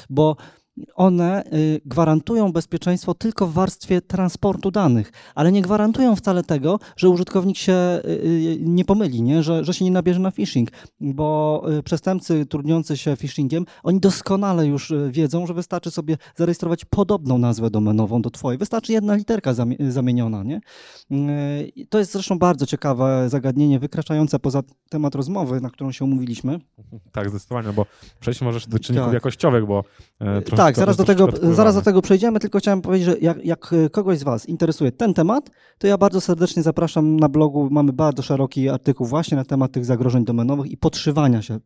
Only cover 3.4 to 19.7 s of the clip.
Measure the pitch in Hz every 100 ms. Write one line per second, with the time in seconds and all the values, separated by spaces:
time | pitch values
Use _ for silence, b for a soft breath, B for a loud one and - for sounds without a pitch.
3.4 | 185 160 190 - - 180 - 180 185 -
4.4 | 202 190 196 196 175 117 101 B B -
5.4 | 160 202 180 214 214 226 254 202 - 180
6.4 | 170 151 143 202 B - 180 175 180 190
7.4 | 185 190 - 185 180 175 - 165 165 165
8.4 | 165 160 160 175 180 202 190 123 117 156
9.4 | 156 165 147 180 185 180 175 180 190 -
10.4 | 202 131 117 B B _ 143 135 151 151
11.4 | 151 151 - 151 143 165 - 185 - 160
12.4 | 139 156 143 165 156 143 - 139 139 -
13.4 | 135 160 180 B 165 185 196 - - 190
14.4 | 202 175 151 143 - 151 143 131 151 165
15.4 | 175 170 180 175 170 165 151 156 B -
16.4 | 170 170 170 170 - - 196 202 139 127
17.4 | 120 107 113 107 107 107 107 117 - -
18.4 | 131 127 208 226 226 220 208 208 208 220
19.4 | 135 120 120